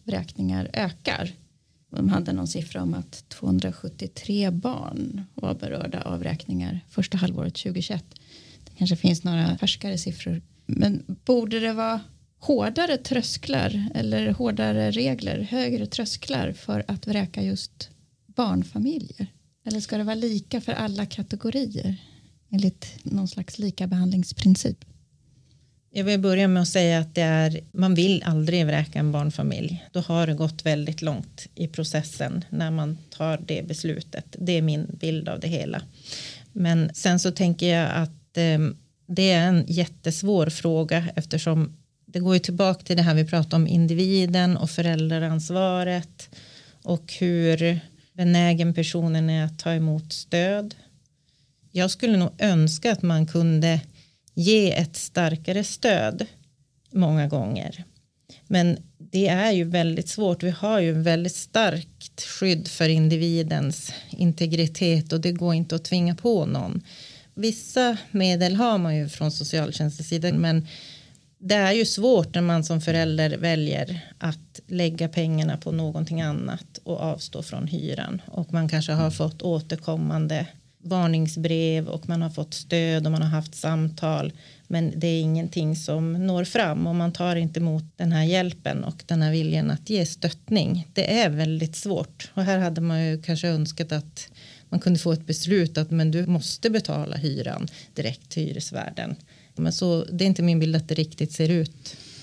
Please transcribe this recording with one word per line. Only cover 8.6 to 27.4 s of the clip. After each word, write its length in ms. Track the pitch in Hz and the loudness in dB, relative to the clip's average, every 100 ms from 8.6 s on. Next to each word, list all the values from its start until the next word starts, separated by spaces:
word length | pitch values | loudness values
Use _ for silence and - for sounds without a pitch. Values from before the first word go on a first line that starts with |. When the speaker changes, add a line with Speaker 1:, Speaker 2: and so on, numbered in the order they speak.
Speaker 1:
Det 60 | - - | -20 -4
kanske 180 | 180 170 | 0 2
finns 280 | 175 170 | 2 0
några 340 | 180 165 165 175 | 0 0 0 0
färskare 400 | 196 - 202 180 | -2 -2 -6 -6
siffror. 440 | 185 165 175 170 - _ - | -6 -8 -6 -6 -8 _ -4
Men 360 | - 208 202 - 190 | 0 2 0 -6 -4
borde 360 | - 247 220 226 | 2 2 2 -2
det 120 | 226 | -2
vara 280 | 220 226 226 - - _ _ | -2 -2 -4 -8 -20 _ _
hårdare 580 | - 262 208 240 339 262 | 0 2 2 0 0 -2
trösklar 920 | - 247 226 - - 269 - 208 208 | 0 -2 -2 -6 -4 -2 0 0 -2
eller 360 | - 220 214 214 | -2 -2 0 0
hårdare 600 | 202 240 208 214 214 214 | 0 0 0 0 0 0
regler, 500 | 214 262 254 196 - | 0 -2 -2 -4 -4
högre 460 | 202 254 247 240 208 | -2 -2 -2 -2 -4
trösklar 680 | - 220 - - 262 196 | -4 -6 -6 -6 -4 -4
för 320 | - - 208 208 | -6 -4 -4 -4
att 180 | 190 - | -6 -4
vräka 360 | 208 185 202 | -2 -2 -4
just 480 | 190 190 - - - - _ _ _ | -4 -4 -8 -16 -18 -20 _ _ _
barnfamiljer? 1000 | - 226 185 180 208 247 320 - - 196 _ _ _ - | -2 0 0 -2 -2 -2 -4 -8 -10 -12 _ _ _ -8
Eller 140 | 214 | -6
ska 160 | 208 214 | -4 -4
det 60 | |
vara 100 | 208 | -2
lika 460 | 220 233 208 - 247 | -2 -2 -2 -4 -6
för 120 | - | -4
alla 340 | - 220 196 208 | -4 -4 -4 -6
kategorier 880 | - 196 208 226 262 226 208 190 190 - - - _ _ | -8 -8 -6 -4 -4 -4 -4 -4 -6 -10 -20 -20 _ _
enligt 360 | 196 196 - - - | 0 2 0 -10 -12
någon 260 | - 202 185 | -4 -2 -2
slags 300 | - 185 - | -6 -10 -6
likabehandlingsprincip? 1300 | 202 - 185 180 180 185 175 - 190 190 - - - - _ _ _ _ _ _ _ _ _ 202 | -6 -4 -2 2 2 2 0 4 6 6 4 -4 -12 -20 _ _ _ _ _ _ _ _ _ -2
Speaker 2:
Jag 80 | |
vill 160 | 196 202 | 0 2
börja 280 | 196 185 196 | 4 4 4
med 140 | 180 | 4
att 60 | 175 | 4
säga 300 | 190 170 165 | 4 4 4
att 160 | 160 | 0
det 60 | 170 | 0
är, 380 | 160 160 | 2 4